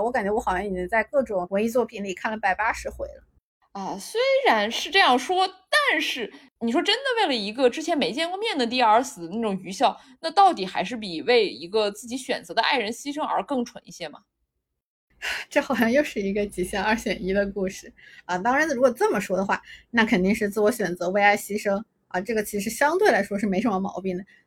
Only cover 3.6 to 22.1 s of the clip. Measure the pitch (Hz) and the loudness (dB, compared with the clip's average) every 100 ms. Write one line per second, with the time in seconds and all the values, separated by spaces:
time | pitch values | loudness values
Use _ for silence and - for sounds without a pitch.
3.6 | _ 196 160 180 - 440 523 539 494 226 | _ -10 -8 -8 -6 -2 2 4 4 4
4.6 | 208 233 339 381 349 254 254 370 381 - | 2 -4 0 4 6 4 2 0 0 -4
5.6 | _ 605 554 320 - 269 208 - - _ | _ 0 2 0 -2 -4 -8 -10 -20 _
6.6 | 233 269 349 466 554 453 370 240 202 220 | -2 0 0 0 0 0 2 0 -4 0
7.6 | 254 254 311 311 175 233 339 381 453 349 | 0 2 -2 0 0 -2 -4 -4 -4 -2
8.6 | 233 254 226 220 262 - 170 214 220 190 | 0 2 4 4 2 -6 -8 -4 -2 -4
9.6 | 175 190 233 - - - 330 330 392 262 | -6 0 0 0 -10 -12 -2 4 4 4
10.6 | 185 - 185 240 208 160 139 240 190 117 | -4 -4 -4 -6 -8 -4 2 4 2 -2
11.6 | 170 214 208 208 240 262 262 214 - 175 | -4 -2 0 -4 -8 -8 -4 -6 -2 0
12.6 | - 269 208 233 277 285 262 165 190 269 | 2 2 0 -6 -8 -6 -2 -2 -2 -4
13.6 | 240 - - - 156 - _ _ _ _ | -4 -10 -20 -12 -12 -12 _ _ _ _
14.6 | _ _ _ _ _ _ - - - 294 | _ _ _ _ _ _ -10 -10 -4 -2
15.6 | 277 233 226 262 294 214 196 202 208 - | 0 2 4 4 2 -2 -2 -2 -2 -4
16.6 | 180 202 202 226 226 175 185 196 202 202 | -4 -2 0 0 -2 -4 -2 0 0 -2
17.6 | 190 190 - - - - - 180 220 269 | -6 -6 -16 -20 -20 -18 -6 -2 2 2
18.6 | 320 247 262 240 427 226 - 185 196 190 | 2 4 2 4 2 2 0 -2 0 -2
19.6 | - - _ 233 226 208 185 214 202 214 | -4 -20 _ 2 4 4 4 2 0 2
20.6 | 208 240 180 175 175 202 202 208 - 208 | 2 2 -2 -2 -2 4 4 4 0 -4
21.6 | 208 196 - _ _ | 0 -2 -4 _ _